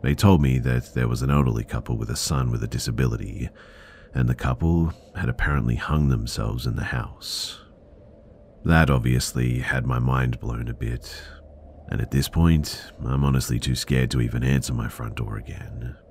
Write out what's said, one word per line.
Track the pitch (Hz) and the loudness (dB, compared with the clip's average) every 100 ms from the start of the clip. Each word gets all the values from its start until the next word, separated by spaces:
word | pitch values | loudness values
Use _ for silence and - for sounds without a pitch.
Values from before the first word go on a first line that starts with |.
They | 64 | 2
told | 71 98 90 | 4 8 8
me | 69 64 | 6 4
that | 62 62 - | 2 0 -2
there | 62 58 | -2 -2
was | 58 | 0
an | 65 | 2
elderly | 71 64 57 | 4 4 0
couple | 57 60 - 58 | -4 -6 -4 -6
with | 57 | -4
a | - | -6
son | - 101 62 | -2 -2 -2
with | 58 | -2
a | - | -4
disability, | 62 - 58 64 55 - - - - - - - - - | -6 -4 0 0 0 -6 -8 -10 -10 -20 -20 -20 -20 -8
and | 65 62 | -2 0
the | 62 | 0
couple | 65 62 82 85 82 - - - | -2 0 2 2 2 -4 -14 -6
had | 62 | -4
apparently | 62 - 71 57 | 0 0 2 0
hung | 60 - 78 71 | -2 0 2 2
themselves | 60 55 - 55 60 60 | 0 -2 -4 -4 -4 -4
in | 58 | -4
the | |
house. | - 120 - - - - - - - - - - - - - - - - | -4 -6 -6 -12 -10 -8 -8 -12 -20 -20 -20 -20 -20 -20 -20 -20 -20 -4
That | - 80 76 | 4 6 6
obviously | 67 60 64 - 64 62 62 | 4 4 0 0 0 0 0
had | 62 64 62 | -2 -2 0
my | 62 | 0
mind | 62 64 64 60 | 2 2 0 -2
blown | 55 58 58 | -6 -6 -6
a | |
bit, | 58 57 60 - - - - - - - - - | -6 -6 -6 -10 -16 -18 -20 -20 -20 -20 -20 -6
and | - | -4
at | 60 | 0
this | 67 69 | 0 0
point, | 80 85 80 76 - - - | 4 6 6 2 -8 -14 -8
I'm | 60 67 | -2 2
honestly | 69 65 - 62 | 4 2 0 -2
too | 65 | -2
scared | 64 - 65 62 | -4 0 2 2
to | 62 | 0
even | 58 58 | 0 0
answer | 64 67 - | 2 0 0
my | 60 57 | -4 -6
front | - 57 53 | -8 -10 -6
door | 53 53 | -6 -8
again. | - - - 58 60 60 - | -10 -12 -12 -10 -10 -12 -20